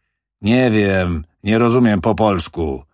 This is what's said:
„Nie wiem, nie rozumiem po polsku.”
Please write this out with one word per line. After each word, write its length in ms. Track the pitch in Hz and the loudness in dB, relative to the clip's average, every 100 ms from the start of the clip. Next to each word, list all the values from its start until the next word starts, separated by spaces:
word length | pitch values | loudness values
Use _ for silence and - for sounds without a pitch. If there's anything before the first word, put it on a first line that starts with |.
| _ _ _ _ | _ _ _ _
„Nie 300 | 101 123 127 | -2 2 2
wiem, 540 | 107 98 95 90 82 76 _ | 2 0 0 -2 -4 -8 _
nie 140 | 101 113 | -2 0
rozumiem 440 | 117 123 120 101 | 2 2 2 2
po 140 | 113 107 | 0 0
polsku.” 680 | 107 95 - - 78 67 - | 0 0 -4 -6 -8 -8 -14